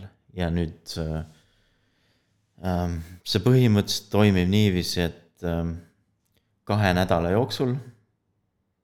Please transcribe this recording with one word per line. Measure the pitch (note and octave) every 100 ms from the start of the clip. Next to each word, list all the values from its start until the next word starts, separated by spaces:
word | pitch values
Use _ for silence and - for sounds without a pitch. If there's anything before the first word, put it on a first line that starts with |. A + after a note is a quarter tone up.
| G2 _ _
ja | - F2
nüüd, | E2+ E2 - - -
äh, | D#2+ D#2 D#2 - _ _ _ _ _ _ _ _ _ _ _ _
ähm, | F#2 F2+ F2 E2 E2 F2+
see | - G#2+
põhimõtteliselt | B2 B2+ B2 G#2 G2+ - -
toimib | G2+ G#2 F#2+ F2+
niiviisi, | G2+ G#2 F2+ F2 -
et, | E2+ - _ _
ähm, | F2 E2+ E2+ E2+ - _ _ _ _ _ _ _ -
kahe | G#2 G2+
nädala | F2+ F2 F2+ E2+
jooksul | G2 B2 - C3 C3 - - _ _ _ _ _ _ _ _